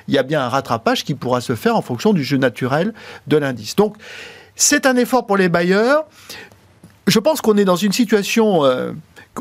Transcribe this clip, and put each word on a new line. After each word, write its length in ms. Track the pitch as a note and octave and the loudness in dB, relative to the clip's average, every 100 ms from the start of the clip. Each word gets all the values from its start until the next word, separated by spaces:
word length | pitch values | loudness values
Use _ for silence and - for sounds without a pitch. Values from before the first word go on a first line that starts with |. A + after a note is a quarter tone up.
| - | -4
il 60 | |
y 60 | C3+ | -2
a 40 | |
bien 180 | C3 D3+ | 0 -2
un 80 | B2 | 0
rattrapage 560 | C3 C3 A#2 - B3+ - | -2 -2 -2 -2 -2 -4
qui 100 | C3 | -6
pourra 260 | B2+ B2 | -2 -4
se 140 | A#2+ A#2 | -2 -2
faire 200 | A3+ A3 | 0 -2
en 60 | |
fonction 320 | - A#2+ G#3 | -2 -2 0
du 100 | G3 | 0
jeu 140 | B2+ C#3 | 0 0
naturel 560 | C3 - B2+ C#3+ F#3+ A3+ - - - | 0 -2 -2 -2 -2 -6 -16 -14 -2
de 120 | D3+ | 0
l'indice. 380 | C#3 A#2+ A2 - | 0 -6 -8 0
Donc, 200 | G#3+ G#3+ - - - - - - | 0 -2 -20 -18 -20 -20 -18 -2
c'est 300 | - D4 C#4 | 0 2 2
un 100 | B3+ | 2
effort 300 | A#3+ B3+ A#3 | 2 0 0
pour 120 | G3 | 2
les 120 | F#3 | 2
bailleurs. 540 | E3+ F3 G3 A#3 D4+ D#4 - - - - - _ _ - _ - | 2 2 2 4 2 -2 -14 -20 -20 -20 -20 _ _ -20 _ 0
Je 100 | G#3+ | 2
pense 240 | D4 D#4 | 2 0
qu'on 160 | A3+ G#3 | 2 2
est 80 | G3 | 4
dans 100 | F3+ | 2
une 160 | G3+ | 0
situation... 720 | F#3+ B3 G#3+ F#3+ - A3 F3+ | 0 2 0 0 0 2 4
Euh, 280 | C#3 B2+ B2 D3 - - - - | 2 0 -4 -10 -16 -20 -20 -12